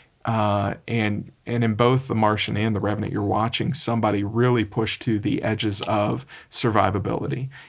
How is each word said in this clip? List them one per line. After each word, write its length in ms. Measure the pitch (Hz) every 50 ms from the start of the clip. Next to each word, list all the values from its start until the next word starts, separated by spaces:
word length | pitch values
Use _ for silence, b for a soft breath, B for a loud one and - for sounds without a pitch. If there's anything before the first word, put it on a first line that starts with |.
| b b b _ -
Uh, 500 | - 113 110 107 104 101 104 101 101 - - - -
and, 440 | 117 117 107 107 104 104 - - - _ _ -
and 160 | 117 120 117
in 100 | 113 107
both 340 | 104 120 120 131 131 135 -
The 60 | 120
Martian 420 | 110 110 107 107 104 - - 110
and 200 | 104 107 113 107
The 40 | 101
Revenant, 320 | 92 101 104 104 104 98
you're 120 | - 104 101
watching 500 | 101 101 107 110 120 - - 113 - 131
somebody 500 | - - - 117 113 110 107 104 101 101
really 420 | 101 110 113 123 127 123 120 104
push 340 | 98 - 120 110 107 - -
to 180 | - - 110 101
the 220 | 101 107 - -
edges 400 | - 110 110 104 113 107 98 - -
of 420 | - 107 104 104 107 120 117 - B B B B B
survivability 1000 | - - - 120 104 107 98 98 98 101 98 - 113 - - - 139 127 131 131 B B B